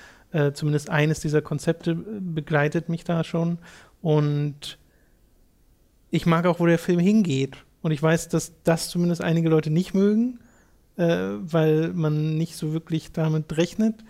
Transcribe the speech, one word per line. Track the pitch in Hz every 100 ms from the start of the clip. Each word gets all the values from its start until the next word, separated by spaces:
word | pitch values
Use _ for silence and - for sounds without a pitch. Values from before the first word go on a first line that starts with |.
| - - _
Äh, | 156 143
zumindest | 143 151 147 151
eines | 151 151 156
dieser | 160 151
Konzepte, | 147 147 - 165 170
äh, | 165 180 214
begleitet | 180 156 143 151 147 170 160
mich | 170
da | - 170 160
schon. | 165 170 170 - - - _
Und | 165 151 147 147 147 143 - - _ _ _ _ _ _ _ _ _ _ _ _ _
ich | 165 170
mag | 165 180
auch, | 170
wo | 170
der | 165
Film | 175 175
hingeht. | 180 220 175 135 135 - - _
Und | 165
ich | 151
weiß, | 160 165 -
dass | 165 - -
das | - 160 -
zumindest | 175 175 170
einige | 175 165 165
Leute | 160 151
nicht | 156 185
mögen, | 190 202 214 247 247 - _ _ _ _ -
äh, | 170
weil | 175 190 208 185 165 156 156 165
man | 180 156 151 156 156
nicht | 165 -
so | 156
wirklich | 160 - 160 -
damit | - 160 156 151 156
rechnet. | 175 - 220 220